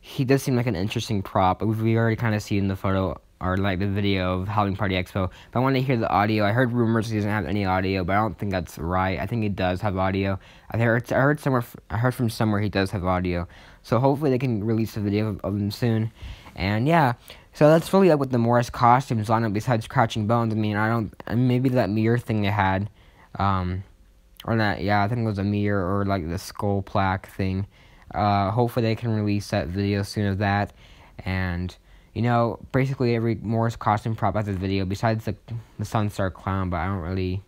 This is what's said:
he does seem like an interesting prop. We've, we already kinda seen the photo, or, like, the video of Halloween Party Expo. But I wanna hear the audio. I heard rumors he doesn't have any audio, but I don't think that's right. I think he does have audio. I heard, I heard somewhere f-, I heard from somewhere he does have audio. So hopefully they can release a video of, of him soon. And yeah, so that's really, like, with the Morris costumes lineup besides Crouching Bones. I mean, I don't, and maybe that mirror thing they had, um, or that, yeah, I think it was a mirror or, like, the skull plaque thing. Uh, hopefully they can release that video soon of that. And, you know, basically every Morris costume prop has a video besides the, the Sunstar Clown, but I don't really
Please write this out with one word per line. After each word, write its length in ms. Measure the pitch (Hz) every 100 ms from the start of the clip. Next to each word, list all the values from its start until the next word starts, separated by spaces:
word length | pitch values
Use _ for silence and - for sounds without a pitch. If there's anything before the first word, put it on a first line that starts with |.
he 240 | - - 131
does 180 | 139
seem 120 | 139 123
like 120 | 123
an 80 | 87
interesting 460 | 101 117 - 104
prop. 400 | - 104 92 90
We've, 200 | 104 110
we 160 | 110 113
already 180 | 113 110
kinda 240 | 117 107
seen 280 | - 101 98
the 80 | 95
photo, 440 | 98 95 95 - _ _
or, 160 | 92 92
like, 220 | 101 92
the 80 | 101
video 520 | 98 101 95 92 92
of 80 | 98
Halloween 300 | 104 98 92
Party 180 | 101 92
Expo. 340 | 90 101 92 - -
But 80 | 117
I 20 |
wanna 180 | 131 135
hear 180 | 131 120
the 120 | 110
audio. 360 | 92 107 107 101
I 60 |
heard 200 | 117 127
rumors 380 | 120 113 113 113
he 80 | 107
doesn't 120 | 104
have 160 | 104 76
any 200 | 104 95
audio, 400 | 92 95 98 87
but 80 |
I 20 | 98
don't 220 | 110 82
think 160 | 101
that's 240 | 95 80 -
right. 420 | 80 92 95 92
I 60 | 95
think 180 | 117
he 60 | 107
does 320 | 92 92 90
have 160 | 107 95
audio. 420 | 95 98 98 92 - - -
I 60 | 107
heard, 340 | 117 117 -
I 80 | -
heard 200 | 135 151
somewhere 200 | 143 127
f-, 140 | 120 - _
I 80 | 113
heard 180 | 123 123
from 140 | 117
somewhere 320 | - 110 104
he 80 | 104
does 220 | 98 95
have 120 | 98
audio. 440 | 87 90 90 87 82 - - -
So 180 | - 117
hopefully 320 | 135 139 151
they 80 | 127
can 240 | 135 110
release 320 | 110 113 110 113
a 60 |
video 260 | 104 104 110
of, 140 | 95
of 140 | 95 101
him 160 | 101
soon. 400 | - 123 110 113 - - - - -
And 320 | 95 107 135
yeah, 260 | 170 135 120 - - -
so 160 | - 151
that's 220 | 165 -
really, 180 | 190 190
like, 100 | 151
with 120 | 135
the 60 | 127
Morris 320 | 117 120 123
costumes 580 | - 120 123 - 113 107
lineup 240 | 113 113
besides 360 | 101 131 117 -
Crouching 400 | 139 113 113 104
Bones. 260 | 117 113
I 20 | 107
mean, 200 | 107 104
I 100 | 110
don't, 260 | 117 98 - -
and 220 | 113 127
maybe 180 | 123 131
that 200 | 123 95
mirror 280 | 110 110 120
thing 240 | - 107
they 60 | 101
had, 400 | 101 98 95 104 - - - - -
um, 480 | 98 95 90 92 98 - - _ _ - -
or 120 | 113
that, 260 | 107 92
yeah, 180 | 95 104
I 60 | 101
think 140 | 120
it 40 | 110
was 140 | 98
a 40 |
mirror 560 | 98 104 101 101 87 101
or, 60 | 98
like, 220 | 98 80
the 80 | 85
skull 440 | - - 104 98
plaque 460 | - 104 95 95 -
thing. 380 | - 95 95 98 - - - -
Uh, 380 | - 104 101 98
hopefully 340 | 110 117 123 113
they 100 | 107
can 180 | 117
release 360 | 110 104 101 -
that 180 | 104 73
video 360 | 95 101 101
soon 240 | 95 - 101
of 100 | 95
that. 340 | 101 101 101 - - - - - -
And, 500 | 95 92 87 90 - _ - _
you 80 | 107
know, 380 | 120 117 117 - -
basically 420 | 131 135 135 120 117
every 200 | 117 107
Morris 420 | 98 113 113 -
costume 380 | - 107 117 113
prop 200 | 107 101
has 140 | 104
a 40 |
video 300 | 95 98 98
besides 400 | 95 98 113 110
the, 120 | 110 101 - 113 - -
the 60 | 107
Sunstar 460 | 113 104 - 95
Clown, 380 | - - 95 92
but 80 | 87
I 60 | 90
don't 120 | 98
really 420 | 82 95 92 95